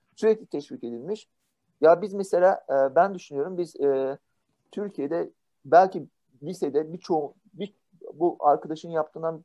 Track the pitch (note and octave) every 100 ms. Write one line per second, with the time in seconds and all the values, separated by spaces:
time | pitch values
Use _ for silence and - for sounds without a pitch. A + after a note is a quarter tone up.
0 | _ - A3 A3 - - - B2 A#2 A#2
1 | D3 G#3+ - _ _ _ _ - D#3 E3+
2 | G3+ G3 G3 F3 F3+ - - C3+ C3+ D3
3 | F#3+ F#3 - C#3+ D#3 F3+ E3 - C#3 C3+
4 | C3+ C#3+ _ _ _ _ _ - G3+ -
5 | C#3+ E3 - _ _ _ C#3 D#3+ F#3+ F#3+
6 | C#3 _ _ - D3 F3+ D3 C3+ D#3 E3+
7 | - D#3+ C#3+ _ _ D#3 G3+ _ _ _
8 | - C#3+ E3+ - D3 D#3 D#3 D#3 E3+ E3
9 | D#3 D#3+ E3 E3